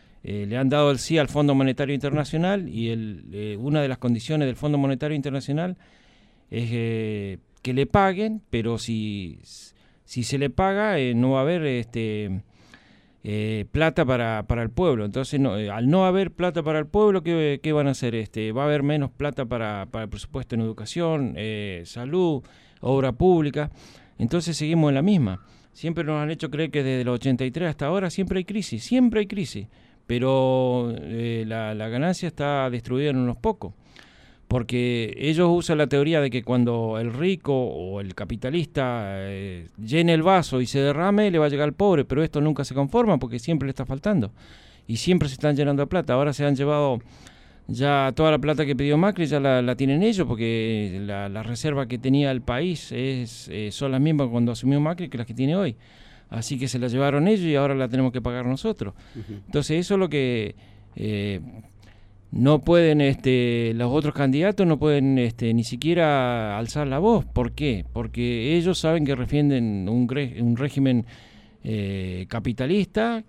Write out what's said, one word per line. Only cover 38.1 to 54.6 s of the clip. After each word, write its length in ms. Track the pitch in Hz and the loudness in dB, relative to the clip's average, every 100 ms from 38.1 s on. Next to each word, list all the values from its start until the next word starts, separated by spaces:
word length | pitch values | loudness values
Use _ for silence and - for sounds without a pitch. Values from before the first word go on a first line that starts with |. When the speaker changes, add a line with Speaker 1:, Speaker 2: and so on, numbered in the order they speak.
Speaker 1:
capitalista, 880 | - 101 113 127 170 156 147 127 120 98 98 98 | -8 -8 -6 -4 -2 -2 -2 -2 -2 -6 -8 -8
eh, 400 | 98 98 87 82 - | -8 -8 -10 -14 -12
llene 360 | 110 156 170 | -2 2 4
el 80 | 160 | 4
vaso 400 | 165 190 147 127 | 6 4 4 0
y 40 | 123 | 0
se 140 | 139 | 0
derrame, 500 | 139 143 185 202 208 | 0 2 2 4 4
le 80 | 170 | 4
va 80 | 147 | 2
a 20 | |
llegar 180 | 143 147 | 2 0
al 60 | |
pobre, 320 | - 202 160 123 | 2 4 4 2
pero 180 | 131 | 0
esto 160 | 160 147 | 0 2
nunca 240 | 151 143 | 2 0
se 100 | - | -2
conforma 440 | 131 139 233 226 147 | -2 0 2 4 2
porque 200 | 123 120 | 0 -6
siempre 280 | 160 160 139 | -2 -2 -2
le 40 | |
está 140 | 131 | -4
faltando. 480 | 131 135 208 190 98 - - - - - - | -6 -4 0 0 0 -6 -20 -20 -20 -18 -8
Y 100 | 113 | -2
siempre 320 | - 180 147 | 2 2 2
se 60 | |
están 200 | 131 151 | 0 0
llenando 280 | 143 143 143 | 2 2 2
de 40 | 139 | 0
plata. 280 | 180 160 | 0 2
Ahora 180 | 127 147 | 2 2
se 140 | 139 143 | 0 0
han 100 | 135 | 2
llevado 420 | 139 147 143 117 - - - - - - - | 2 2 2 0 -6 -18 -20 -20 -20 -18 -10
ya 440 | 113 143 143 135 127 | -2 2 2 2 2
toda 160 | 156 | 4
la 80 | 151 | 4
plata 260 | 147 147 147 | 2 0 0
que 80 | |
pidió 240 | 127 143 147 | 0 2 4
Macri, 280 | 196 196 156 | 4 2 0
ya 120 | 147 | 2
la, 240 | 139 127 | 2 2
la 140 | 123 123 | 2 0
tienen 260 | 135 147 | 2 2
ellos, 240 | 214 202 127 | 2 2 0
porque 720 | 113 117 113 113 110 101 92 | -2 -2 0 0 -2 -2 -4
la, 280 | 101 101 101 | -6 -6 -6
la 160 | 101 | -8
reserva 420 | 110 117 156 139 123 | -8 -6 -4 -2 -4
que 120 | 123 | -4
tenía 340 | 131 139 139 | 2 2 2
el 100 | 131 | 0
país 480 | 123 120 180 175 - | -4 -4 -4 -6 -8
es, 560 | 120 131 131 117 - - | -6 -4 -4 -6 -12 -12
eh, 200 | 95 107 | -8 -8
son 220 | - 139 | -4 -2
las 80 | 131 | 2
mismas 260 | 151 156 131 | 2 2 2
cuando 220 | 120 120 | 2 0
asumió 300 | 117 | 0